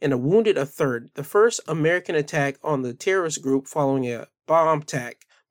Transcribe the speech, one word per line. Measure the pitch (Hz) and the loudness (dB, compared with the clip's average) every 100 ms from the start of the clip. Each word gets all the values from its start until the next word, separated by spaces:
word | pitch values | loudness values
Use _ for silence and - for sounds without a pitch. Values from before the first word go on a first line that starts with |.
and | 147 123 | -2 0
wounded | 135 208 220 143 | 2 4 4 0
a | 147 | -2
third, | - 143 117 - | -2 -2 -2 -8
the | - | -14
first | 143 202 233 - - | 0 4 4 2 -6
American | 160 156 175 175 156 | 0 0 0 0 -2
attack | 147 160 139 135 | -2 -2 -2 -4
on | 151 139 | -4 -4
the | 127 | -4
terrorist | 120 190 190 165 147 | -4 -2 0 -2 -4
group | 131 135 135 | -2 -2 -2
following | 151 139 135 123 | -2 0 0 -2
a | 117 - _ - | -6 -10 _ 0
bomb | 160 160 156 | 2 4 0
attack, | 151 139 120 - _ _ _ | -4 -8 -10 -14 _ _ _